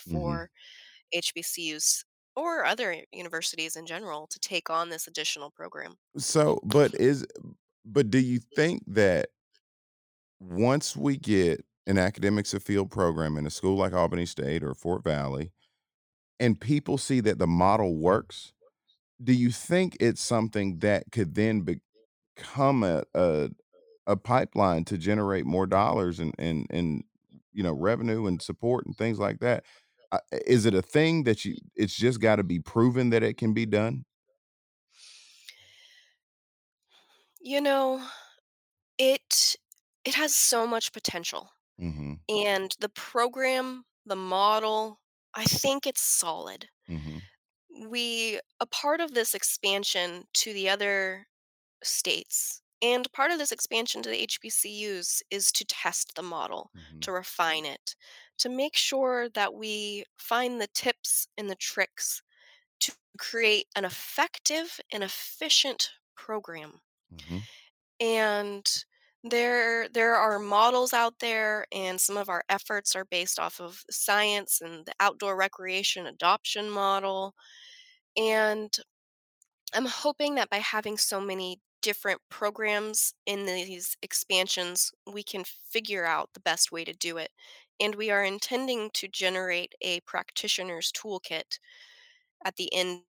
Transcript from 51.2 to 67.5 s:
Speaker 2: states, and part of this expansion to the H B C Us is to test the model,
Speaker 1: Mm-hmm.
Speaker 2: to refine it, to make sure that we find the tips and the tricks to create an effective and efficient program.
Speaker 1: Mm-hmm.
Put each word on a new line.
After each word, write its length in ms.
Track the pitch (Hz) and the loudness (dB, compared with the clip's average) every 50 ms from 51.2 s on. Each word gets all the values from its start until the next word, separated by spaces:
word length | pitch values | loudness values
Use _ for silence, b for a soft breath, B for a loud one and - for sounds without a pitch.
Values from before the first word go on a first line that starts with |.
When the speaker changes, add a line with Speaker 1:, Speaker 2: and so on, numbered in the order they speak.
| 202 _ _ _ _ _ _ _ _ _ _ _ - | -12 _ _ _ _ _ _ _ _ _ _ _ -6
Speaker 2:
states, 800 | - - - - - 156 95 - - - - - - - - - _ _ _ 226 | -4 -2 -2 0 0 -2 -2 -2 -4 -4 -4 -4 -4 -6 -10 -16 _ _ _ 0
and 280 | 240 247 247 254 254 - | 2 2 2 0 -2 -2
part 180 | - 269 311 | 0 0 2
of 80 | 349 320 | 2 0
this 140 | 294 285 226 | -2 -4 -4
expansion 500 | - - - - 226 233 240 - - 226 | -4 -4 -2 -2 -2 -2 -2 -4 -6 -4
to 80 | 226 | -4
the 100 | 226 226 226 | -4 -4 -4
H 180 | 220 - - | -4 -4 -6
B 100 | - 220 | -6 -4
C 200 | - - - 202 208 208 208 208 196 180 | -4 -2 -2 -4 -6 -6 -6 -6 -6 -4
Us 240 | 175 - - - - _ | -4 -4 -4 -4 -4 _
is 220 | 196 202 196 - - | -4 0 2 2 2
to 120 | - 208 | 2 -2
test 480 | - - - - 170 165 - - - - | -2 -4 -4 -2 -2 -2 -2 -4 -6 -6
the 60 | - 180 | -8 -8
model, 500 | 180 170 156 - - - - - - - | -6 -6 -6 -6 -6 -6 -8 -10 -12 -16
Speaker 1:
Mm-hmm. 260 | 180 165 - 160 156 156 | -20 -20 -20 -14 -10 -8
Speaker 2:
to 100 | - 185 | -6 -4
refine 540 | 180 180 - - - 175 165 156 156 151 | -6 -6 -6 -4 -2 0 0 0 -2 -4
it, 300 | 143 139 - _ - - B B B B B B B B - | -6 -10 -10 _ -12 -12 B B B B B B B B -4
to 100 | - 247 | -4 -2
make 280 | 254 254 277 302 - | -2 -2 -2 0 0
sure 520 | - - - 277 262 262 254 254 240 240 240 | 0 0 0 0 0 0 0 0 -2 -4 -4
that 240 | 208 214 202 190 - | -2 -2 -2 -2 -2
we 500 | 208 220 214 214 208 208 208 208 202 - - _ - | -6 -8 -6 -6 -6 -6 -6 -8 -8 -10 -14 _ -18
find 420 | - - 233 240 254 247 247 240 | -6 -2 0 0 0 0 -2 -4
the 80 | 208 - | -4 -4
tips 600 | - - - 254 233 - - - - - - - _ - | -4 -2 -2 -2 -2 -2 -4 -2 -2 -2 -2 -4 _ -8
and 120 | 208 202 | -8 -8
the 60 | 190 | -8
tricks 640 | - - - - - 190 - _ - - - - - b b b b b b b b b b _ _ | -6 -6 -6 -2 -2 -4 -4 _ -6 -6 -6 -6 -8 b b b b b b b b b b _ _
to 120 | - - - - _ _ _ - | -2 -2 -2 -6 _ _ _ -12
create 500 | - - - 226 226 214 214 208 - - - | -10 -8 -4 0 2 4 4 2 0 -2 -4
an 80 | 202 190 | -4 -4
effective 920 | 180 - - - - - - 302 339 - - - - 294 320 330 339 - - - - - | -4 -6 -8 -12 -6 -2 -2 -2 -2 -2 -4 -2 -2 0 0 -2 -4 -8 -14 -12 -10 -6
and 120 | 214 196 | -6 -6
efficient 840 | 190 - - - - - - 214 208 - - - 269 247 - - - - - _ _ _ | -6 -6 -8 -10 -12 -10 -8 0 2 4 4 4 2 0 -2 -2 -4 -4 -10 _ _ _
program. 640 | - - - 220 214 202 - 165 160 151 151 165 170 _ _ _ _ _ _ 85 | -18 -10 -8 -8 -6 -8 -10 -12 -14 -14 -16 -18 -20 _ _ _ _ _ _ -20
Speaker 1:
Mm-hmm. 260 | 82 76 80 85 95 107 B | -20 -12 -8 -8 -8 -8 B